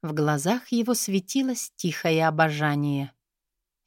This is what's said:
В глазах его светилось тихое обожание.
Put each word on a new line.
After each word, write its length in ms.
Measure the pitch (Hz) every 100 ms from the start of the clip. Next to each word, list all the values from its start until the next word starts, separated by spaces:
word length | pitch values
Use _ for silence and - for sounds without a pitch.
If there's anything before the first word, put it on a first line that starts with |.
В 100 | 165
глазах 580 | 151 151 147 156 247 -
его 220 | 240 226
светилось 760 | 240 - 190 185 269 262 240 - -
тихое 500 | 175 156 170 160 160
обожание. 880 | 156 160 147 151 147 147 139 139 _ _ _ _ _ _ _